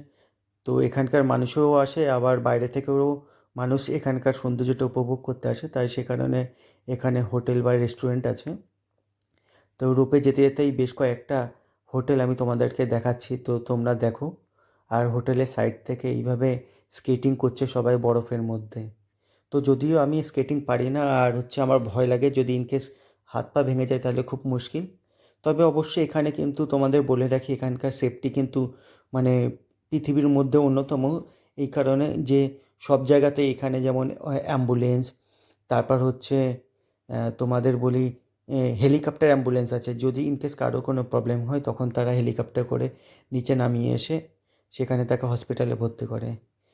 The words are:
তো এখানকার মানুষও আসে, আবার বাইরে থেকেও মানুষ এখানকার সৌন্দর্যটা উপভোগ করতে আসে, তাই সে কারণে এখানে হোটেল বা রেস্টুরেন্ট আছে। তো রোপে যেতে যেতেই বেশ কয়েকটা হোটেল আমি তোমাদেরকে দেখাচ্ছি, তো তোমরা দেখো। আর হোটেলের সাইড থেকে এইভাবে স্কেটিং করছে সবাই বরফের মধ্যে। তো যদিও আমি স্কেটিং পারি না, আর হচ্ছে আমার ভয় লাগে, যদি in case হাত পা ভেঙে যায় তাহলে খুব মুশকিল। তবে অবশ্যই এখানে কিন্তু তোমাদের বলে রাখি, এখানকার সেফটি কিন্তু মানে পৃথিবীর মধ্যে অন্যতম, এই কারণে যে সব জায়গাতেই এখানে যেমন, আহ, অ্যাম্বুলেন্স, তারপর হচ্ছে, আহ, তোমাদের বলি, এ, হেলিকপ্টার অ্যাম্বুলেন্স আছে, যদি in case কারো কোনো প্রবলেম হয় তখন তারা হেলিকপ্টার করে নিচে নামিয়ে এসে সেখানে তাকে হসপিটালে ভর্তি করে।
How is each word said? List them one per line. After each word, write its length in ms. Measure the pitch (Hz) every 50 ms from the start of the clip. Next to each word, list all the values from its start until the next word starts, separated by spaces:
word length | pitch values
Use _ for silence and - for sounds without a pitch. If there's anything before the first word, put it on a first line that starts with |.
| 143 _ _ _ _ _ _ _ _ _ _ _ -
তো 160 | 127 127 127
এখানকার 440 | 131 123 - 135 131 127 147 143 135
মানুষও 500 | 131 123 123 127 123 - 151 151 147 147
আসে, 360 | 143 135 135 - 160 156 139
আবার 300 | 127 123 123 127 127 120
বাইরে 280 | 120 120 120 120 123 123
থেকেও 540 | - 139 139 143 139 139 139 143 143 143 - _ _ _ _ _ -
মানুষ 340 | 131 127 127 135 139 139 -
এখানকার 420 | 156 147 - 135 131 127 - 135
সৌন্দর্যটা 520 | 131 - - 123 120 120 127 127 127 - 131
উপভোগ 380 | 127 127 127 123 123 131 127
করতে 260 | - 131 127 - - 120
আসে, 200 | 117 - 160 156
তাই 200 | - 131 123 123
সে 140 | - 127 123
কারণে 420 | 127 123 123 131 131 127 127 127 127 - _ _ _ _ _ - -
এখানে 340 | 127 127 - 127 123 123
হোটেল 400 | 120 101 127 123 120 127 123 123
বা 100 | 120 123
রেস্টুরেন্ট 540 | 123 120 120 117 123 - 135 123 123 127 127
আছে। 300 | 123 117 - - 151 185 - - _ _ _ _ _ _ _ _ _ _ _ _ _ _ _ _ _ _ _ _ _ _ -
তো 140 | 131 127
রোপে 280 | 127 131 131 135 147 143
যেতে 220 | 139 135 131 135
যেতেই 300 | 139 135 139 - 147 143
বেশ 200 | 127 127 127 123
কয়েকটা 580 | - - 139 123 120 117 - - 143 131 120 131 - _ _ _ _ _ _ _ -
হোটেল 260 | 127 123 - 143 131
আমি 140 | 127 123 127
তোমাদেরকে 520 | 127 127 120 120 120 123 123 - - 131
দেখাচ্ছি, 500 | 120 120 117 - 123 123 - - - 127
তো 220 | 123 - 127 120 117
তোমরা 360 | 117 - 123 117 117 123 120
দেখো। 420 | 113 120 113 113 - 143 165 - - _ _ _ _ _ _ _ _ _ -
আর 160 | 113 117 120 120
হোটেলের 380 | 113 123 120 131 127 127 131
সাইড 280 | 127 - 113 113 113 113 - -
থেকে 220 | - 127 123 - 127
এইভাবে 560 | 123 117 117 123 123 117 131 131 127 123 - _ _ _ _ -
স্কেটিং 460 | - - - 135 127 123 131 135 131
করছে 300 | 127 135 123 127 - 135
সবাই 300 | 120 - 123 117 120 123
বরফের 460 | 120 117 117 117 120 117 - 123 117
মধ্যে। 600 | 113 113 113 110 107 107 - 113 110 107 - _ _ _ _ _ _ _ _ _ _ -
তো 100 | - 143
যদিও 380 | 139 139 135 123 143 156 160 156
আমি 240 | 139 143 156 156
স্কেটিং 380 | 151 - - 143 135 151 151 143
পারি 300 | 143 - 123 123 123 131
না, 120 | 135 147 143 139 135 127
আর 140 | 127 123 117 123
হচ্ছে 220 | 123 - - 143
আমার 180 | 131 127 131 -
ভয় 280 | 113 110 92 123 127
লাগে, 240 | 123 123 123 139 139
যদি 280 | 139 131 127 123 127 123
in 60 | 123
case 240 | 123 139 131 - - - _ _ _ _ _ _
হাত 260 | - - 120 120 - -
পা 80 | 147
ভেঙে 240 | 135 131 131 127 127
যায় 140 | 117 135 123
তাহলে 220 | 127 127 123 127
খুব 180 | 120 - 135 131 -
মুশকিল। 380 | 135 127 120 - - - 160 185 185 - _ _ _ _ _ _ _ _ _
তবে 200 | - 156 156 156 170
অবশ্যই 400 | 160 147 156 156 156 - 175 156
এখানে 260 | 147 - 156 147 151
কিন্তু 360 | 147 156 151 143 139 - 156
তোমাদের 360 | 139 143 139 139 135 139 147
বলে 260 | 139 131 127 123 131 127
রাখি, 240 | 131 131 - -
এখানকার 380 | 131 - 131 127 123 123 - 135
সেফটি 400 | 127 - 135 120 120 - - 131
কিন্তু 440 | 123 139 131 127 - 135 127 123 - - _ _ - _ _ - -
মানে 360 | 131 127 127 127 123 123 123 123 - _ _ _ _ _ -
পৃথিবীর 380 | 156 151 147 147 139 147 143 147
মধ্যে 300 | 139 139 139 127 135 147
অন্যতম, 600 | 143 135 135 139 139 139 151 131 131 139 165 170 - - _ _ _ _ -
এই 100 | 143 139
কারণে 480 | 139 - 147 131 135 135 139 151 147 - 156
যে 400 | 139 123 139 139 139 135 135 - _ _ _ _
সব 240 | - - 139 131 131
জায়গাতেই 460 | 127 147 143 143 143 143 147 143 135
এখানে 320 | 127 - 135 131 127 131
যেমন, 280 | 127 131 127 127 131 135
আহ, 280 | - - - 156 139 - -
অ্যাম্বুলেন্স, 680 | 160 147 131 127 120 123 120 123 123 123 127 131 - - _ _ _ _ _ _ _ _ _ _ -
তারপর 300 | 123 117 - - 139 123
হচ্ছে, 400 | 127 127 127 127 - - 139 135 131 127 123 127 _ _ _ _ _ _ _ _ _ -
আহ, 220 | 120 117 117 117
তোমাদের 460 | 117 - 127 123 123 123 120 131 123
বলি, 360 | 120 123 127 127 127 127 127 127 - _ _ _ _ _ -
এ, 120 | 139 131 127 123 117 101
হেলিকপ্টার 480 | 131 135 143 147 - 151 147 - 156 147
অ্যাম্বুলেন্স 440 | 139 135 123 127 123 123 120 117
আছে, 220 | 123 120 - 123 120
যদি 360 | 117 127 131 120 135 151 147
in 60 | 143 139
case 160 | 147 143 143
কারো 240 | - 127 123 123 127
কোনো 240 | 127 139 131 131 123
প্রবলেম 360 | 123 123 120 110 117 120 120 117
হয় 160 | 123 139 143
তখন 300 | 143 127 113 - 127 123
তারা 200 | 120 123 120 123
হেলিকপ্টার 540 | 123 123 117 120 117 - 117 - - 123 120
করে 260 | - 123 123 127 131 - - _ - - _ _ -
নিচে 220 | 135 127 123 - 135
নামিয়ে 400 | 127 123 123 120 117 120 123 123
এসে 260 | 123 - - 160 160 160 - _ _ _ _ _ _ _ _
সেখানে 340 | - - 127 127 127 123 123
তাকে 220 | 123 127 120 131
হসপিটালে 480 | 123 120 117 - - 120 - 123 120 120
ভর্তি 320 | 110 117 117 117 - 120
করে। 300 | 117 113 113 113 117 117 - _ _ _ _ _ _